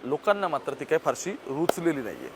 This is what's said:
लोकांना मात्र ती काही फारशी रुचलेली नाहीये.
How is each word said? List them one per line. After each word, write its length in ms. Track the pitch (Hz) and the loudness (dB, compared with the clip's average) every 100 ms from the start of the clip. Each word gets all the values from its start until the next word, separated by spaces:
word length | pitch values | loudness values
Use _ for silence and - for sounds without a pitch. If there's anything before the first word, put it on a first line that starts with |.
लोकांना 440 | 117 147 - 202 190 | -2 0 4 4 2
मात्र 260 | 147 135 | 0 -2
ती 120 | 135 139 | -6 2
काही 140 | 160 147 | 2 4
फारशी 260 | 123 - | 0 -2
रुचलेली 680 | 220 - 135 165 - 170 147 | -6 -6 -2 0 2 2 0
नाहीये. 280 | 110 65 64 | -4 -6 -10